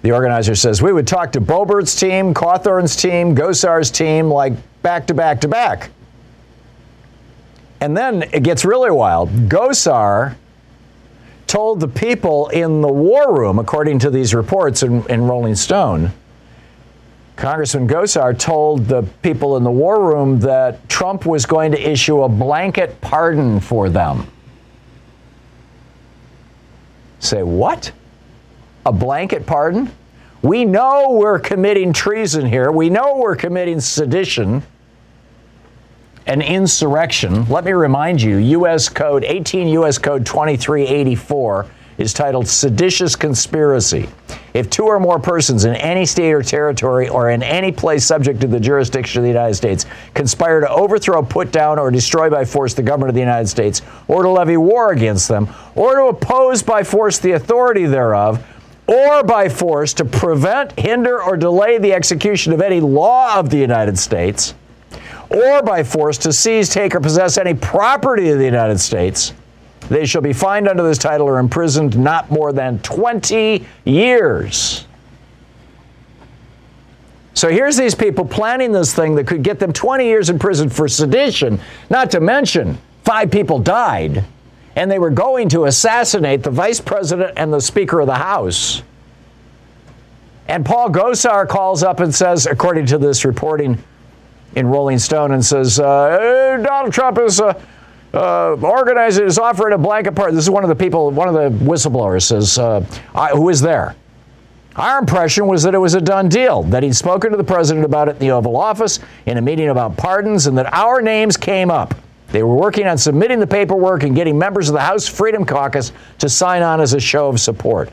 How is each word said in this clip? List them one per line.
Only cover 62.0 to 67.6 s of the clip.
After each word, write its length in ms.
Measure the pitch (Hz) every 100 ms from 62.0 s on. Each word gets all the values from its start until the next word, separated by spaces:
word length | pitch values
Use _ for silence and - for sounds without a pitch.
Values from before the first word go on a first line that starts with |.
| 160 165 208 196 -
of 100 | 160
any 180 | 196 180
law 580 | 151 139 190 247 254 208
of 120 | 156
the 80 | 143
United 400 | 131 117 104 92
States, 560 | - 95 87 110 - - _ - - - - - -
or 340 | 196 247 285
by 220 | 220 180
force 340 | 135 160 151 147
to 140 | 165
seize, 380 | 151 226 226 185
take, 240 | 190 196
or 60 | 170
possess 360 | 147 156 185 196
any 160 | 180
property 760 | 139